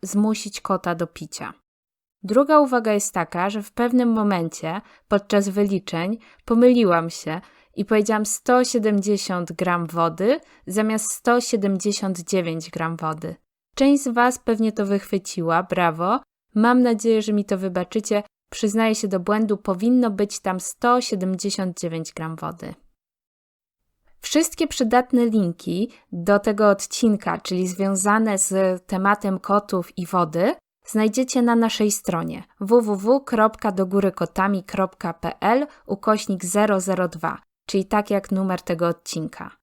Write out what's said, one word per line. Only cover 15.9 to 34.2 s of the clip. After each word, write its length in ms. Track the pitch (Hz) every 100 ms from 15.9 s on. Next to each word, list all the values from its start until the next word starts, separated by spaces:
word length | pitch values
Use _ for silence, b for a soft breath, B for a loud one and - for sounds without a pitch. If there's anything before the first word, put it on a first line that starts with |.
| 160 180 254 - _ _
Mam 280 | 214 233 254
nadzieję, 400 | 247 220 226 220
że 100 | 214
mi 120 | 208
to 140 | 202 196
wybaczycie. 640 | 190 180 180 220 208 208 208 _ _
Przyznaję 440 | - 214 220 226
się 140 | 214 202
do 120 | 185
błędu, 360 | 180 214 220 202
powinno 540 | - 180 226 254 233
być 300 | 196 208 -
tam 200 | 190 185
sto 400 | - - 240 247
siedemdziesiąt 800 | 247 196 185 180 202 196 185 175
dziewięć 320 | 170 160 160
gram 240 | - 160 160
wody. 380 | 160 165 - - _ _ _ _ _ _ _ _ _ _ _ _ _ _
Wszystkie 460 | - 302 320 - 320
przydatne 600 | - 220 247 247 247 233
linki 680 | 214 175 170 - 175 240 B B
do 260 | 175 175 202
tego 300 | 220 202 208
odcinka, 680 | 196 - - 226 208 - 170
czyli 300 | - 185 185
związane 680 | 185 196 196 202 214 220 190
z 440 | - 190 185 185 -
tematem 520 | 185 196 208 196 190
kotów 600 | - 202 202 185 - -
i 80 | 175
wody, 480 | 180 170 165 214 359 _ _ -
znajdziecie 560 | 214 214 233 254 254
na 140 | 233 233
naszej 340 | 226 - 214
stronie 540 | - - 170 165 160 - _
w 200 | 196 240
w 160 | 214 196
w 280 | 208 277
kropka 480 | 277 226 220 - 214
do 140 | 190 185
góry 260 | 196 190
kotami 520 | -